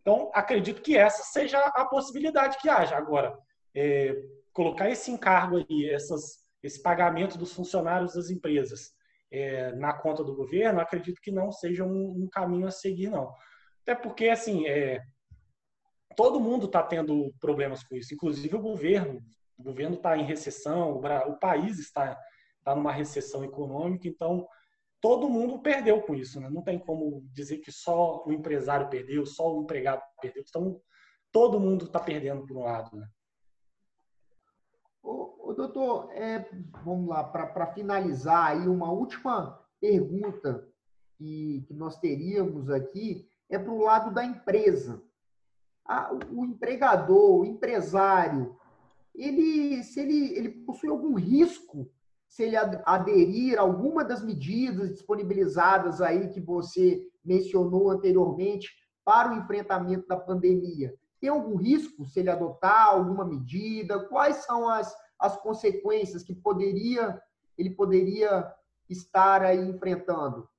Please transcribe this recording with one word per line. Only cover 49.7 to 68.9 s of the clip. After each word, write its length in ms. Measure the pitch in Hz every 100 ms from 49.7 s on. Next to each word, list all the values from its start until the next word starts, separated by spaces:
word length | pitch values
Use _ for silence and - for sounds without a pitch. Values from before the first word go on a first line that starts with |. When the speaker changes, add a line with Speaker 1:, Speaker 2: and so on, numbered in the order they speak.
| 262
Speaker 2:
se 160 | 233 -
ele, 380 | 277 302 269 -
ele 120 | 233
possui 400 | - - 254 302
algum 260 | 294 311
risco 760 | 226 170 269 339 - - 143 127 _ _ _ _
se 160 | -
ele 120 | 220 220
ad-, 240 | 196 180 -
aderir 720 | 185 190 196 170 214 254 226
a 40 |
alguma 420 | 190 180 262 320
das 200 | 285 226
medidas 640 | 220 170 135 226 262 190 196
disponibilizadas 1120 | - - 208 190 196 175 156 175 190 175 147
aí 280 | 175 170 196
que 120 | 196
você 640 | 165 175 175 - 180 180 - _
mencionou 640 | 165 185 185 190 180 185 196
anteriormente 800 | 190 190 180 165 151 196 202 - - _ _
para 280 | - 226 240
o 40 | 220
enfrentamento 720 | 180 202 202 185 180 185 -
da 100 | 185
pandemia? 800 | 180 185 180 180 175 156 131 - _ _
Tem 80 | 269
algum 280 | 294 220 196
risco 500 | 202 294 - - 139
se 140 | -
ele 100 | 180
adotar 580 | 170 170 - 185 214 214
alguma 360 | 190 180 190
medida? 840 | 175 143 123 170 220 220 190 202 190
Quais 280 | 269 285 285
são 320 | - 240 233
as, 260 | 220 214 - - _
as 180 | 202 196
consequências 840 | 214 214 214 190 208 214 190 175
que 120 | -
poderia, 840 | 180 208 185 196 196 226 247 226 180 _ _ _ -
ele 120 | 185
poderia 800 | 185 190 185 185 208 214 190 - - _ _
estar 540 | _